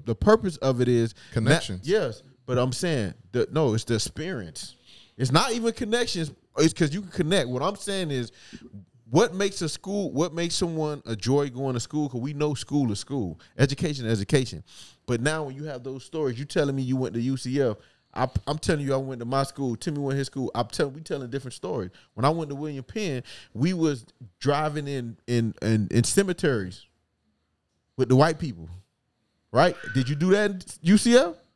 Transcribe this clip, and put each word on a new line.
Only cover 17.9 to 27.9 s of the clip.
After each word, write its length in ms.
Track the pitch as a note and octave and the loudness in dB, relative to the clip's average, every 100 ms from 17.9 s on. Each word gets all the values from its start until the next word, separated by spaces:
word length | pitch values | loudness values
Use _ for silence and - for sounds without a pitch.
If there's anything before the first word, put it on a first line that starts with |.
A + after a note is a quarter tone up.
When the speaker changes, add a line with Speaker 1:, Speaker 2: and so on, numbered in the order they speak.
| _ _ | _ _
Speaker 1:
I, 140 | - B2+ - - | -4 -2 -2 -4
I'm 120 | D#3 | -4
telling 260 | - D#3 | -2 -2
you, 80 | C#3 | 0
I 60 | C3+ | -2
went 220 | C3+ B2 | -2 -6
to 40 | |
my 180 | A#2+ C3+ | -2 0
school. 300 | C3+ - C3+ | -2 -2 -4
Timmy 240 | A2+ F3 C#3+ | -2 -4 -4
went 180 | C#3 C#3 | -2 -2
to 20 | |
his 80 | C3+ | -4
school. 240 | C#3 B2 | -4 -4
I'm 120 | A#2 A#2 | -4 -6
telling, 240 | - C#3+ | -2 -4
we 80 | C#3+ | -4
telling 300 | D#3+ C#3 B2 | -8 -8 -6
different 240 | C3+ B2+ | -8 -10
stories. 360 | - F#3 D3+ F#2 - _ | -10 -6 -6 -6 -12 _
When 140 | - C3+ | 0 0
I 20 | |
went 220 | E3 D3 | 0 -4
to 40 | |
William 300 | C#3 D3+ C#3 | -8 -8 -8
Penn, 380 | - A3 G3 B2+ - - - | -10 -6 -4 -4 -8 -18 -12
we 180 | G#2 D#3+ | -2 0
was 320 | F3+ D#3+ B2+ - - A2+ - | 2 0 0 -8 -20 -20 -4
driving 480 | C#3 D3 D#3 D3+ C#3+ | 0 2 0 -2 -4
in, 300 | C#3 A#2 - - | -6 -6 -10 0
in, 280 | A#2+ A2+ - | 2 2 0
in, 260 | G#2+ A2 G2+ | 0 2 2
in 140 | A#2 | 2
cemeteries 800 | - - G3 F3 D#3+ A#2 F#2 - - _ _ _ _ _ _ _ _ _ _ | 4 2 0 0 0 0 -4 -12 -20 _ _ _ _ _ _ _ _ _ _